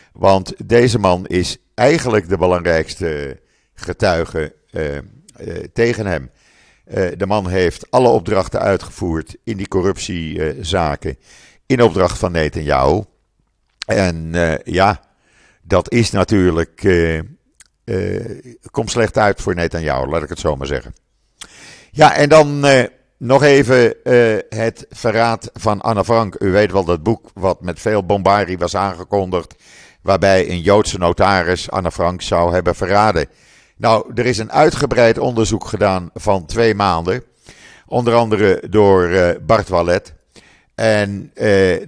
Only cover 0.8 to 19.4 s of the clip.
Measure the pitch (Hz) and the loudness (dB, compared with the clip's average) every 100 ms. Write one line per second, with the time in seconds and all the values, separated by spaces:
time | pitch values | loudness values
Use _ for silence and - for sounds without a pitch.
0.8 | 123 107 95 90 95 92 87 - _ - | 4 2 0 0 -2 -4 -4 -8 _ 0
1.8 | 127 160 127 107 85 92 90 90 85 80 | 2 2 0 0 0 0 0 0 0 0
2.8 | 78 - 85 76 69 64 _ _ _ - | -2 -6 -6 -6 -10 -14 _ _ _ -20
3.8 | - 90 101 85 80 82 76 _ _ 82 | -12 -4 0 0 -2 -6 -8 _ _ -10
4.8 | 76 71 95 104 _ - - 85 85 - | -8 -8 -14 _ _ -18 -14 -12 -12 -2
5.8 | 117 113 101 80 64 _ _ _ _ _ | -2 -2 -4 -6 -8 _ _ _ _ _
6.8 | _ 101 92 87 95 104 90 92 87 - | _ -4 -4 -4 -4 -2 -2 0 -2 -2
7.8 | - 127 127 127 87 95 92 - 101 95 | -4 0 2 0 0 -2 -2 -2 -2 -2
8.8 | - - 92 80 - - - 101 98 95 | -4 -10 -6 -6 -8 -14 -12 -10 -4 -2
9.8 | 92 90 - 90 80 80 80 - 87 95 | -2 -4 -6 -8 -8 -6 -6 -6 -4 -2
10.8 | 78 71 - 67 _ - _ _ - 127 | -2 -4 -8 -12 _ -20 _ _ -4 2
11.8 | 117 87 90 - 95 85 78 82 73 67 | 2 4 0 0 -4 -2 -2 -4 -2 0
12.8 | 67 92 104 _ _ _ _ _ _ _ | 2 0 -4 _ _ _ _ _ _ _
13.8 | - 110 92 82 80 85 82 78 - 85 | -4 -2 0 -4 -6 -2 0 -2 -4 0
14.8 | 98 - _ _ _ _ _ _ 87 92 | 2 0 _ _ _ _ _ _ -2 -2
15.8 | - 120 104 101 92 104 90 82 82 _ | 0 0 0 0 0 2 2 0 -4 _
16.8 | 98 87 82 80 92 165 _ _ - _ | 0 2 0 -2 -8 -18 _ _ -20 _
17.8 | - 101 92 95 - - 123 113 - - | -8 -6 -4 -6 -10 -14 -18 -20 -12 -8
18.8 | 110 120 107 - 104 98 | -6 -2 -2 2 0 0